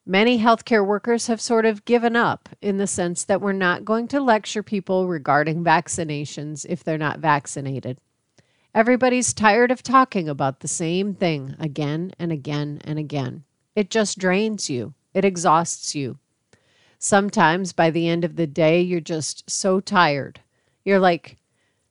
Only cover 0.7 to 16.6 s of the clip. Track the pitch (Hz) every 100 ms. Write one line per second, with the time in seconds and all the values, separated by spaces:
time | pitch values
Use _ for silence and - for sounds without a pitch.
0.7 | 226 196 202 233 233 - 220 - 233 220
1.7 | 214 - 240 233 233 202 202 - - 202
2.7 | 196 196 - 175 175 - 190 196 196 185
3.7 | 170 208 220 233 277 262 214 - 220 196
4.7 | 202 - 185 185 170 135 139 151 160 170
5.7 | 160 156 - 160 147 147 - 147 151 -
6.7 | 175 - 156 151 - 156 147 - - 139
7.7 | 135 117 127 _ _ _ _ _ _ _
8.7 | 208 220 247 254 247 233 - 214 208 247
9.7 | 254 - 262 262 202 156 139 139 131 151
10.7 | - 160 175 202 185 180 151 135 147 160
11.7 | 139 143 151 180 - 175 156 139 147 147
12.7 | 147 - 151 151 143 127 123 - _ _
13.7 | - 196 226 202 - 185 185 220 208 -
14.7 | 131 104 - _ 185 196 180 170 156 170
15.7 | - - 151 131 - _ _ _ _